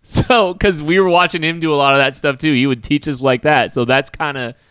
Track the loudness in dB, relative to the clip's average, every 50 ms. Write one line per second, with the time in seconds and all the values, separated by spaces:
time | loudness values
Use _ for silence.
0 | _ -4 -4 -2 0 2 2 2 2 0 -2 0 0 0 0 0 -2 0 2 2
1 | 4 4 4 4 2 2 0 -2 -4 -4 -4 -2 -2 0 0 2 2 4 4 2
2 | 2 0 -2 -2 -4 -4 -2 -2 -2 0 2 2 2 0 0 -4 -4 -4 -4 -4
3 | -4 -4 -6 -2 0 0 0 2 2 2 2 2 0 0 -2 -2 0 0 0 0
4 | -2 -4 -8 -8 -8 -6 -6 -8 -10 -10 -12 -14 _ _